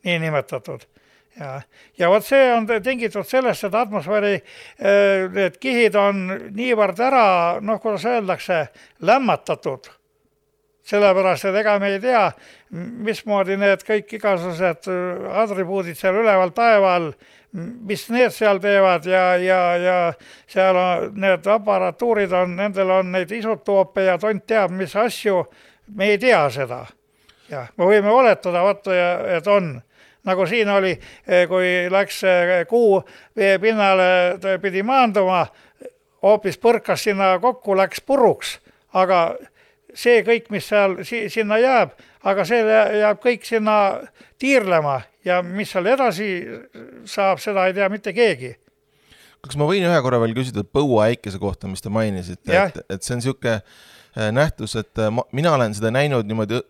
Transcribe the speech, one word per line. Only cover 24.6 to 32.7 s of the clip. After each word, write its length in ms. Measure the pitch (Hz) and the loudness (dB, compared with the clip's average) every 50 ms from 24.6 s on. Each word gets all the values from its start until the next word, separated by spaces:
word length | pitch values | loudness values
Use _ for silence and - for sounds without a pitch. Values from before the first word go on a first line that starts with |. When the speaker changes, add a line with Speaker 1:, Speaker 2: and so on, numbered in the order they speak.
| 196 175 180 | 0 0 -2
Speaker 1:
mis 240 | 185 190 151 - | -6 -8 -6 -2
asju, 460 | 202 226 240 - - - 214 196 180 156 - _ _ _ _ _ _ _ _ | -2 -2 -2 -2 -4 -2 0 0 0 -2 -4 _ _ _ _ _ _ _ _
me 260 | 208 214 190 208 208 | -8 -4 0 0 0
ei 80 | 196 220 | 2 4
tea 240 | 254 233 180 147 143 | 4 4 4 4 0
seda. 380 | 117 139 135 117 123 123 120 110 - _ _ _ _ _ _ _ _ _ _ _ | 0 -4 -6 -6 -8 -12 -12 -18 -20 _ _ _ _ _ _ _ _ _ _ _
Ja 160 | 147 139 123 - _ | -14 -14 -14 -14 _
me 160 | - 175 185 208 | 0 2 4 4
võime 160 | 214 202 208 | 4 4 4
oletada, 560 | 220 254 269 233 196 - - 185 175 175 175 | 4 4 6 4 4 2 0 -4 -2 0 0
vaata, 300 | 202 196 202 _ 196 185 | 0 0 -2 _ -2 0
ja, 140 | 180 175 175 175 175 - - 185 | 0 0 0 0 -2 -2 -2 -4
et 100 | 165 156 | -2 0
on. 280 | 202 202 202 185 160 135 120 - _ _ _ _ _ _ _ _ | 2 2 2 2 -2 -10 -12 -16 _ _ _ _ _ _ _ _
Nagu 200 | 196 185 185 190 | -4 0 0 0
siin 220 | 160 202 240 214 202 | 0 0 0 0 2
oli, 240 | 202 196 190 190 165 - - - - - _ | 2 2 2 0 -2 -4 -10 -20 -20 -20 _
eh, 200 | - 180 180 180 | 2 2 2 4
kui 400 | 160 180 185 185 185 180 180 175 180 | 4 2 0 0 0 0 0 -2 0
läks, 320 | 185 196 202 185 - - - | 0 0 0 -2 -4 -4 0
eh, 400 | 190 185 180 175 175 185 180 170 | 2 2 2 2 2 0 0 0
kuu 360 | 170 | 0